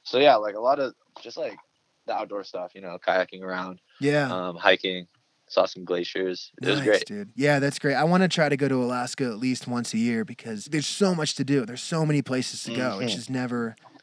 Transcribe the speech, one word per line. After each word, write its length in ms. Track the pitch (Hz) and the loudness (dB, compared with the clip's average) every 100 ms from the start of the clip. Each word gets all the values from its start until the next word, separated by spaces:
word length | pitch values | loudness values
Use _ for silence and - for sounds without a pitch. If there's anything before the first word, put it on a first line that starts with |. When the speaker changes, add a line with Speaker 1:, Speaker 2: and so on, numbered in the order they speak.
Speaker 1:
So, 160 | - 123 | -4 4
yeah, 160 | 147 117 | 6 6
like, 180 | 107 101 | 2 0
a 40 | |
lot 200 | 120 143 | 0 2
of 140 | 131 - _ - | 0 -6 _ -18
just, 160 | 117 117 | -14 -8
like, 200 | 135 98 _ _ _ _ - | -10 -10 _ _ _ _ -6
the 80 | 104 | -4
outdoor 280 | 107 101 | -4 -8
stuff, 300 | 95 92 90 95 | -8 -8 -10 -10
you 60 | |
know, 180 | 95 87 | -12 -4
kayaking 420 | - 92 92 92 | 0 2 0 -4
around, 400 | 95 92 92 90 _ _ | -6 -4 -6 -10 _ _
Speaker 2:
Yeah. 320 | 139 147 139 | 0 2 2
Speaker 1:
um, 240 | 92 90 85 | -2 -4 2
hiking, 520 | 101 95 95 90 87 _ _ _ _ | 4 6 2 -4 -8 _ _ _ _
saw 180 | - 92 | 2 2
some 180 | 92 90 | 0 -4
glaciers. 680 | 90 87 98 92 90 - - | -2 -2 -2 -2 -4 -10 -4
It 60 | - | 0
was 100 | 104 | 2
Speaker 2:
Nice, 80 | 131 | 4
Speaker 1:
great. 200 | 107 107 | 2 2
Speaker 2:
dude. 240 | 104 101 - | -8 -10 0
Yeah, 220 | 143 143 | 2 4
that's 220 | 139 - | 2 0
great. 160 | 196 170 | 0 2
I 80 | |
wanna 240 | 156 180 185 | 4 6 4
try 200 | - 151 | 4 2
to 80 | 143 | 2
go 120 | 143 | 2
to 80 | 131 | 2
Alaska 400 | 123 123 123 - 131 | 0 0 -4 -2 -4
at 120 | 107 | -2
least 280 | 127 123 - | -2 -2 -2
once 280 | 120 117 113 | -4 -2 0
a 20 | |
year 260 | 117 117 | 2 0
because 420 | 110 120 117 107 120 | -2 -8 -10 -10 -4
there's 200 | 156 139 | -4 -2
so 300 | - 196 175 | 0 2 2
much 180 | 151 - | -2 -2
to 60 | |
do. 220 | 131 139 110 | 0 0 0
There's 160 | 123 | -6
so 240 | - 165 151 | -4 0 2
many 160 | 147 | 2
places 400 | - 131 123 - - | 0 -2 -2 -6 -6
to 100 | 120 | -4
go. 240 | 127 117 | -2 -2
It's 140 | 123 | -2
Speaker 1:
Mm-hmm. 40 | 101 | -4
Speaker 2:
just 120 | 117 | -4
never, 440 | 131 127 120 113 113 - - | -4 -2 -2 -4 -8 -18 -20